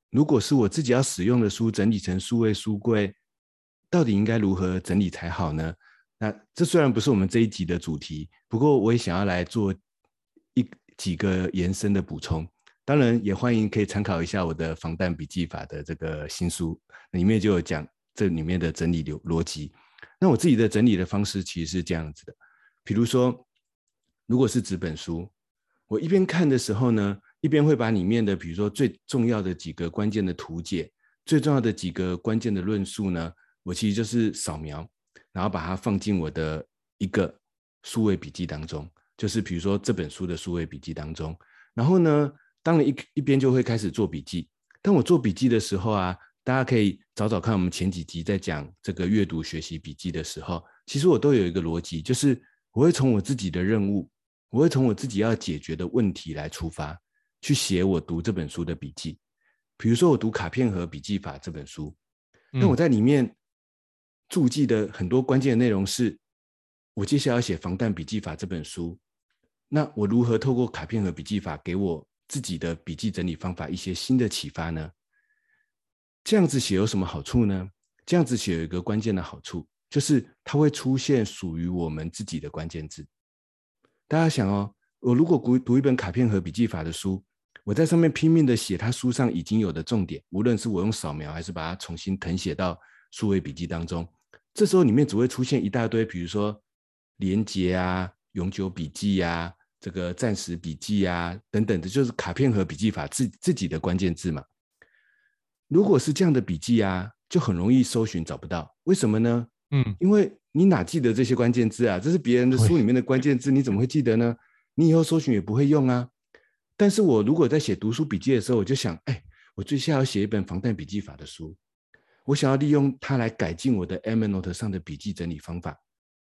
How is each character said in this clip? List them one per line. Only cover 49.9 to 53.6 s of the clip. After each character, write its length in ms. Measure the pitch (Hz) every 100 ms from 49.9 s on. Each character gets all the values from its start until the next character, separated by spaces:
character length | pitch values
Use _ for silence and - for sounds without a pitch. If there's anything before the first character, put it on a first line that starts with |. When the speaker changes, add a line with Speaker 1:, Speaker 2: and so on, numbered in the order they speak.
Speaker 1:
记 180 | 73 90
的 120 | 80
时 160 | 76 -
候， 220 | - 87 - _ -
其 140 | 139
实 80 | 170
我 100 | 156
都 160 | 143
有 120 | 131 90
一 60 |
个 100 | 87
逻 180 | 82 82
辑， 220 | 82 82
就 120 | 76
是 260 | 127 143 123 - _ _
我 120 | -
会 80 | 156
从 200 | 170 131
我 100 | 110
自 140 | 92 131
己 140 | 95
的 140 | 85